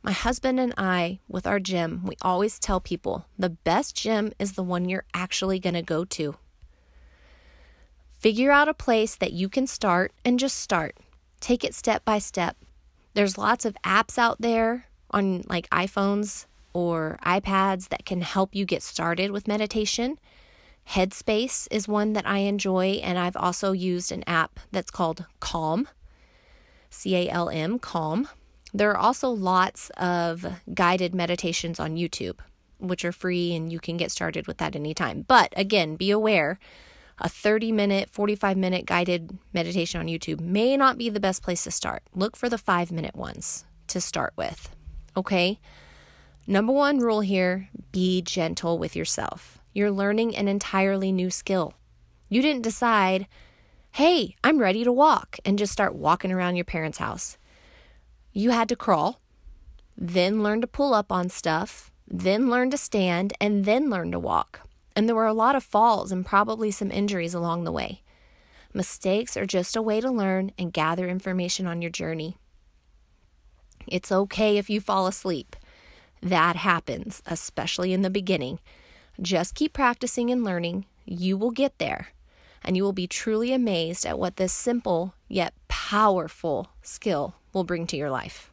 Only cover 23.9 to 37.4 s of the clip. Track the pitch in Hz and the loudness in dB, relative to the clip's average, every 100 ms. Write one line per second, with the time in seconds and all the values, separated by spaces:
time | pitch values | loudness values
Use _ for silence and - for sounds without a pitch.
23.9 | 180 - - - 170 160 - - 190 - | -2 -2 -4 -2 0 0 -6 -8 -6 -6
24.9 | - 170 160 175 _ - 170 160 170 285 | -2 -2 -2 -12 _ -6 -2 0 0 -2
25.9 | _ - _ _ _ _ - _ - _ | _ -20 _ _ _ _ -20 _ -20 _
26.9 | - 190 180 180 175 170 160 160 240 - | -6 -2 0 0 -2 -2 -2 -4 -4 -4
27.9 | 170 156 175 294 - _ _ - 202 208 | -4 -2 -2 -4 -8 _ _ -12 0 2
28.9 | 190 220 - 262 226 185 185 185 - - | 4 2 2 -2 0 2 2 2 0 -4
29.9 | - 180 175 170 170 180 180 - 185 175 | -2 -2 0 -2 -4 -10 -12 -10 2 2
30.9 | 185 180 185 175 175 170 165 170 165 156 | 2 0 -2 -2 -2 -2 -4 -6 -6 -6
31.9 | 160 170 - 92 - - _ _ _ 185 | -4 -4 -4 -8 -10 -18 _ _ _ -6
32.9 | 180 175 180 185 175 175 165 160 165 - | -4 -4 -4 -2 -2 -2 -2 -4 -6 -6
33.9 | 170 - - 170 160 - - 156 143 151 | -4 -4 -2 -4 -6 -8 -6 -4 -4 -6
34.9 | 156 151 - - 254 - - 196 208 160 | -4 -4 -4 4 6 6 0 0 0 0
35.9 | 156 190 208 220 196 147 190 - - - | -2 0 2 4 2 2 -4 -12 -20 -20
36.9 | - - - - - | -20 -20 -6 -6 0